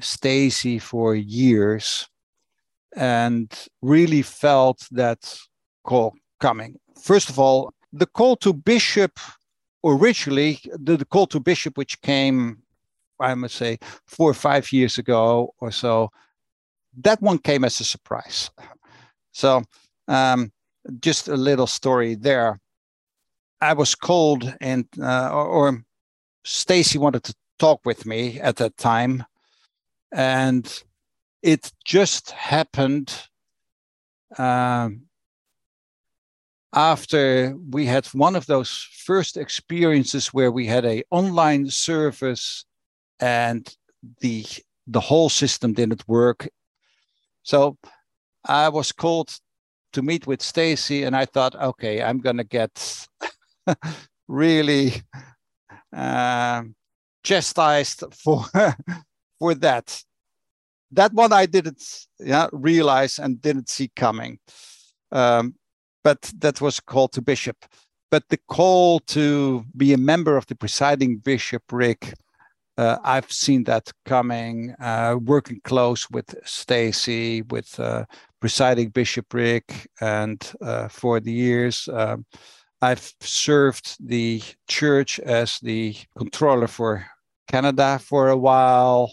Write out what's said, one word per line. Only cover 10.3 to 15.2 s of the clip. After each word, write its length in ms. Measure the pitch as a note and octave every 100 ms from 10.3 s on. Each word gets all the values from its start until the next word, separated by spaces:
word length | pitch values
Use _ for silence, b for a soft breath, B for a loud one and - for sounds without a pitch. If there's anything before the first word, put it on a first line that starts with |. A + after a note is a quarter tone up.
| C#3 D3+ C#3 -
the, 240 | E3 C#3+ E3
the 80 |
call 220 | - F#3 F#3
to 120 | D#3
bishop, 380 | C3 E3+ D#3 C#3
which 240 | C#3 -
came, 640 | - C#3 C3+ C3 A#2 A2+ _ _ _ _ _ -
I 140 | B2+
must 220 | B2+ B2 -
say, 220 | A#2 A2+ B B _
four 240 | - E3
or 40 |
five 380 | B2+ D3 C#3 -
years 240 | C3+ B2+ -
ago 560 | A#2+ A#2